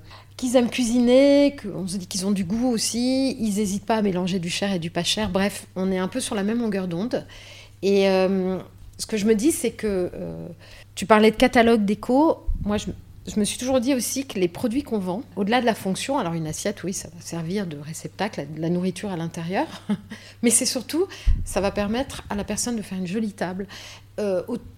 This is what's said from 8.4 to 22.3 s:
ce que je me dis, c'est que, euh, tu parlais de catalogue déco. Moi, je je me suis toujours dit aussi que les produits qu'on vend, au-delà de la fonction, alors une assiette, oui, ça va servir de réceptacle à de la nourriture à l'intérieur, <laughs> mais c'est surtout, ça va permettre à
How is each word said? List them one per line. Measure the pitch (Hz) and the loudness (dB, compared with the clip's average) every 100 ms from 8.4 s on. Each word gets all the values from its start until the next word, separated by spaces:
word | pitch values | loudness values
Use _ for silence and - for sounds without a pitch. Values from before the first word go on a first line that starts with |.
| 185 185 - - - - | 0 -4 -8 -18 -18 -12
ce | - | -6
que | 220 | 0
je | 208 | 2
me | |
dis, | 220 277 | 4 2
c'est | - 233 | 2 -2
que, | - 214 190 175 | -2 -2 -2 -2
euh, | - 175 165 165 170 - - - | -6 -8 -8 -12 -14 -18 -20 -16
tu | - 190 | -8 6
parlais | 214 220 | 8 8
de | 220 | 6
catalogue | 254 254 226 233 202 | 4 6 6 4 4
déco. | 208 - 254 320 - - - | 0 2 4 4 2 -2 -2
Moi, | 208 208 | -2 -2
je | 190 - - - - | -4 -10 -16 -16 -6
je | 214 | -2
me | 202 | -2
suis | - | -2
toujours | 247 262 | 0 0
dit | 240 | 2
aussi | 262 - 262 269 | 0 -2 -6 -6
que | 196 | -2
les | 180 | -2
produits | - 247 247 | 0 -2 -2
qu'on | - 220 | -2 -4
vend, | 185 185 - 190 | -2 -4 -6 -4
au-delà | 202 247 | 0 2
de | 240 | 2
la | |
fonction, | 208 190 190 - 277 | 0 -2 -2 -2 -2
alors | 175 | 0
une | 165 156 | -2 -4
assiette, | 151 202 - | -4 -4 -4
oui, | 175 | -6
ça | 196 - 170 | -8 -10 -14
va | |
servir | - 170 165 202 185 | -10 -8 -4 -4 -4
de | 143 | -8
réceptacle | 147 165 156 - 196 - | -12 -12 -12 -6 -6 -4
à | 143 | -8
de | 156 | -4
la | 165 | -2
nourriture | 180 185 180 208 | 0 -2 -4 -6
à | 175 | -6
l'intérieur, | 170 170 165 202 311 - - 208 - | -6 -6 -4 -2 -4 -6 -4 -6 -6
<laughs> | - - - | -18 -20 -2
mais | 240 | 2
c'est | 220 247 | 2 2
surtout, | 262 - 302 381 - - - - | -4 -4 -2 -2 0 2 2 0
ça | 196 | -2
va | 196 | 0
permettre | 196 208 226 269 - | 0 -2 -2 -4 -8
à | - | -6